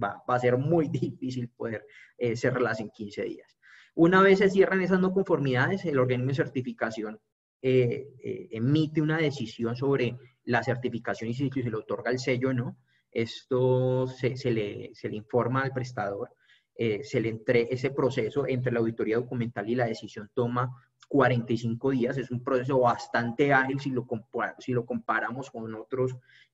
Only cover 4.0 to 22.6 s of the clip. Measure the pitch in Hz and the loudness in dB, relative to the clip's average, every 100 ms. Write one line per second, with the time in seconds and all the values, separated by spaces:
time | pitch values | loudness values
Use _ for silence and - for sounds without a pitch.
4 | 165 190 196 190 196 190 180 190 175 190 | 6 8 8 8 6 6 4 4 2 2
5 | 190 190 185 151 139 123 151 190 175 139 | 2 0 0 0 2 2 2 0 0 0
6 | 127 123 131 139 139 135 123 113 113 117 | 2 0 0 -2 -2 -2 -6 -6 -6 -4
7 | 107 107 _ _ _ _ 131 127 120 - | -8 -10 _ _ _ _ 2 4 4 0
8 | - - 113 - - 110 123 156 151 156 | -8 -12 -10 -10 -10 -2 2 2 2 0
9 | 156 160 151 123 113 - 113 123 139 139 | 0 2 0 -2 -8 -4 -4 -2 0 0
10 | 120 120 - _ - 120 127 123 120 113 | 0 -4 -16 _ -2 0 0 -2 -2 -4
11 | - 101 113 123 139 135 120 107 - 104 | -6 -6 -6 -2 -2 -2 -4 -6 -6 -6
12 | 117 127 135 123 131 123 131 - _ _ | -2 -2 0 0 0 -2 -4 -10 _ _
13 | _ 113 117 - - 127 127 127 127 127 | _ -4 -4 -6 -2 2 4 2 2 0
14 | 131 - 123 127 123 110 101 104 - - | -2 -2 -4 -2 -2 0 -2 -8 -14 -10
15 | - 107 - 123 117 131 135 127 123 - | -8 -8 -2 0 2 0 -2 -4 -6 -4
16 | 101 101 123 _ _ _ _ - 113 101 | -6 -6 -10 _ _ _ _ -4 -2 -2
17 | 104 123 113 113 - 120 117 127 135 143 | -2 -2 -2 -4 2 2 2 -2 -2 0
18 | 131 123 110 143 135 127 127 117 113 113 | 0 0 -2 -2 -2 -2 0 0 0 0
19 | 107 117 123 127 113 107 104 123 117 113 | 0 0 -2 -4 -4 -6 -4 0 -2 -4
20 | 104 110 104 - 120 123 127 - _ _ | -10 -14 -8 -2 -2 0 -4 -6 _ _
21 | - 139 123 120 113 113 117 113 135 127 | 0 4 6 4 0 -2 -2 -2 0 0
22 | 120 139 120 123 139 127 | 0 -2 -6 -6 0 0